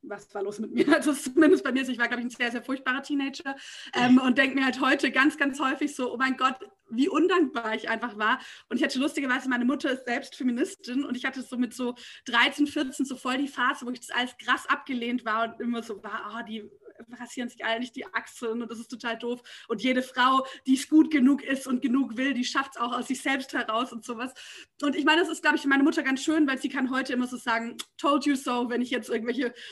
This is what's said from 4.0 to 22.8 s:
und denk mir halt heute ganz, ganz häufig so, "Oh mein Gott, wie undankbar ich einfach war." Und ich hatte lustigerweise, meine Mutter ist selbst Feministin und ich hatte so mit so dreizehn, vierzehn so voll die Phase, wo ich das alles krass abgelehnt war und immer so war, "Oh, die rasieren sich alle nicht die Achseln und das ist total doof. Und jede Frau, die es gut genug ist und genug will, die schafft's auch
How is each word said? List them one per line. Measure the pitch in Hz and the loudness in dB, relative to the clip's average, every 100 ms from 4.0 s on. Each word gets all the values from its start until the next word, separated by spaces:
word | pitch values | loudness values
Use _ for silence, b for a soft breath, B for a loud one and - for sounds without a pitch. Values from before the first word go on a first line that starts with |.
| 247 254 | 8 8
und | 262 247 | 8 4
denk | 269 | 2
mir | 269 | 2
halt | 262 254 | 0 2
heute | 269 285 277 | 2 2 2
ganz, | 262 285 285 | 4 2 2
ganz | 277 269 | -2 0
häufig | 262 285 294 | -2 -2 -4
so, | - 247 | -4 -6
"Oh | 233 | -2
mein | 262 254 | -2 0
Gott, | 262 262 - _ _ | -2 -2 -14 _ _
wie | 226 285 | 0 2
undankbar | 277 359 381 277 233 220 | 4 4 4 2 0 -4
ich | 220 - | -4 -4
einfach | 226 233 208 | -4 -4 -2
war." | 214 262 B B B | 0 0 B B B
Und | 247 | -2
ich | |
hatte | 285 262 | -2 0
lustigerweise, | 285 - 277 254 262 | -2 -2 -2 -2 0
meine | 247 | 0
Mutter | 240 285 294 | 2 0 -2
ist | 254 - | -4 -2
selbst | 240 254 - | -4 -6 -4
Feministin | 254 240 381 - - 254 | -2 0 -4 -6 -6 -4
und | 277 247 | -4 -4
ich | |
hatte | 269 262 | -4 -6
so | - 247 | -8 -4
mit | 247 | -4
so | - 247 247 B B | -2 -6 -6 B B
dreizehn, | - 240 269 277 294 | 0 4 4 2 0
vierzehn | 302 269 254 269 | 0 -4 -4 -4
so | 254 | -4
voll | 254 262 | -4 -2
die | 277 | -4
Phase, | - 254 285 240 | 0 -2 -2 -8
wo | |
ich | 247 | -10
das | - | -8
alles | 240 254 - | -4 -4 -6
krass | 220 269 - | -2 -2 0
abgelehnt | 285 - 247 233 240 | -4 -2 -4 -2 -4
war | 226 220 226 | -2 -2 -2
und | 226 | -4
immer | 240 233 | -4 -4
so | 226 196 | -6 -10
war, | 208 220 208 220 | -8 -10 -8 -10
"Oh, | 208 | -10
die | 220 208 - - - 233 240 | -10 -12 -20 -20 -20 -20 -16
rasieren | 247 - 240 | -12 -8 -8
sich | - | -6
alle | 220 226 | -4 -4
nicht | 247 - | -6 -10
die | - | -8
Achseln | 226 - - 233 233 | -8 -8 -8 -6 -4
und | 226 | -6
das | 226 | -10
ist | 233 | -12
total | 233 240 226 | -10 -8 -6
doof. | 240 240 B B B | -6 -8 B B B
Und | 226 | -2
jede | 247 254 | 2 0
Frau, | 254 254 254 262 262 B - | 0 2 4 4 0 B 0
die | |
es | 262 - | 0 6
gut | 311 311 | 6 6
genug | 311 254 285 | 6 6 4
ist | - 269 - | 0 -4 -2
und | 254 | -2
genug | 262 262 233 226 | 2 2 0 0
will, | 269 | -2
die | 247 | 0
schafft's | 254 294 277 | -2 -2 -4
auch | - | -4